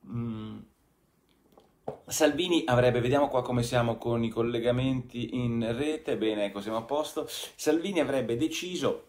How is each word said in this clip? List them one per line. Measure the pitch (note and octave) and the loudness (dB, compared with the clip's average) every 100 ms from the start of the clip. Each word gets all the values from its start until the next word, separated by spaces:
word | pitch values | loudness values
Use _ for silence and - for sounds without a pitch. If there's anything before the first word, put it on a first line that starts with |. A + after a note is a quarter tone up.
| - | -8
Mm. | A#2 A#2 G#2+ G#2+ G#2+ - _ _ _ _ _ _ _ _ - _ _ - - - | -6 -6 -8 -10 -12 -16 _ _ _ _ _ _ _ _ -20 _ _ -14 -14 -8
Salvini | - D3+ C#3+ F3+ E3 B2 | 2 2 4 2 2 4
avrebbe, | B2 B2 B2 | 4 6 4
vediamo | A#2+ C#3 C#3+ | 2 4 4
qua | B2+ | 2
come | B2 B2 | 0 0
siamo | A#2 B2 A#2 A2 | 2 2 0 0
con | A#2+ A#2 A#2 | -2 0 0
i | |
collegamenti | A#2 A#2 A#2 A#2 B2 C3 C3 B2 A#2+ A#2 B2+ | 0 0 0 0 2 0 -2 -4 -8 -6 -2
in | A#2+ A#2 A#2 | 0 0 0
rete, | A#2 D3+ D#3 - A2+ | -2 -2 -2 -2 0
bene, | A2 G#2 | 0 0
ecco, | G2+ G2+ | -2 -4
siamo | G2 A2 | -4 -4
a | |
posto. | A2+ C#3+ D3+ - - | -2 -2 -2 -6 -6
Salvini | - - - - D#3+ G3+ F3+ | -8 -12 -4 2 2 2 0
avrebbe | C3 C3+ A#2 A#2 | 2 0 0 0
deciso | D#3+ - F3+ F3 B2+ - | 0 -2 -6 -2 -2 -2